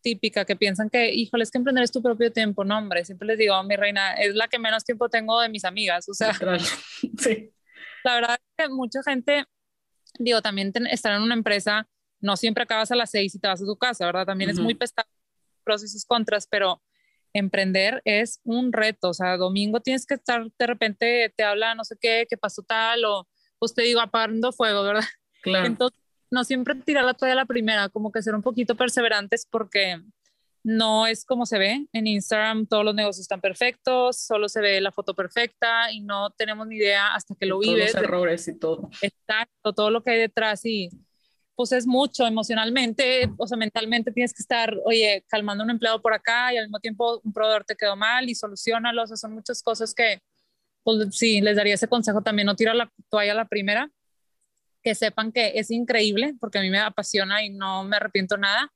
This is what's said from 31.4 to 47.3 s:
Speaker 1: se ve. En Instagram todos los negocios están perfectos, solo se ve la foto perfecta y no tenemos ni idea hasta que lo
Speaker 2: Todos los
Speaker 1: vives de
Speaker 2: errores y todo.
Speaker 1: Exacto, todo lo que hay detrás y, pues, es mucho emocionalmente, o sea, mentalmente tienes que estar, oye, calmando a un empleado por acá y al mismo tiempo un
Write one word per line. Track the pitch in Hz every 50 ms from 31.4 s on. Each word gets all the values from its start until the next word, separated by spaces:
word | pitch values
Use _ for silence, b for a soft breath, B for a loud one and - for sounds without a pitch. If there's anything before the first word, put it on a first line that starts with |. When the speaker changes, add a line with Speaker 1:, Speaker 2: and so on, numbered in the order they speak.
| 247
Speaker 1:
se | - 233 208
ve. | 190 196 220 269 294 - _
En | 226 220 214
Instagram | 214 202 190 - 220 214 214 220 220 220 220
todos | 208 - 214 208
los | 214 208
negocios | 208 214 208 196 190 190
están | - 202 185
perfectos, | - 190 185 - 240 247 247 _ _ - 254 254 247 247 247 -
solo | - - 226 214 208 202
se | - 226
ve | 208 202 196 196
la | 190 196
foto | 185 - 196 - 190
perfecta | - 190 175 - 240 233 240 _ _ - 233 233 226 233 233 220
y | 220
no | 208 202 202 202 202 208
tenemos | 202 _ 220 214 214 214 220
ni | 220 220
idea | 214 214 202 202 202 202 208 -
hasta | 214 - _ 202 _
que | -
lo | 190 190 190
Speaker 2:
Todos | 208 220
los | 214 220
Speaker 1:
vives | 214 214 220
de | 196
Speaker 2:
errores | 185 - - 180 180 170 165 170 - 175
y | 165 -
todo. | - 160 165 170 - - - -
Speaker 1:
Exacto, | - 196 - _ _ _ 214 214 233 - _ _ _ 214 202
todo | - 214 214
lo | 220 233 220
que | -
hay | 233 226
detrás | 226 220 _ - 220 220 214 196 -
y, | 226 226 208 185 175 180 - _ _ _ _ _ _ _ _ _ _ _
pues, | - 247 233 254
es | 254 240
mucho | 247 247 254 277 285 _ - 254
emocionalmente, | 233 220 220 220 - 233 220 220 226 233 269 254 233 220 220 277 247 254 254 247 - 202 -
o | 220
sea, | 202 233
mentalmente | 233 220 214 - 226 220 220 233 240 226 247 214
tienes | 247 247 247 -
que | - -
estar, | _ 254 233 226 226 220 185 -
oye, | 220 226 226 220 214 202 190 _ _
calmando | - 220 208 208 202 202 220
a |
un | 226
empleado | 240 226 226 226 226 220 220
por | 226 220
acá | 208 _ - 233 240 247 254 247
y | 233
al | 220
mismo | 214 208 208
tiempo | _ 233 220 196 240 233 233 226 _
un | 220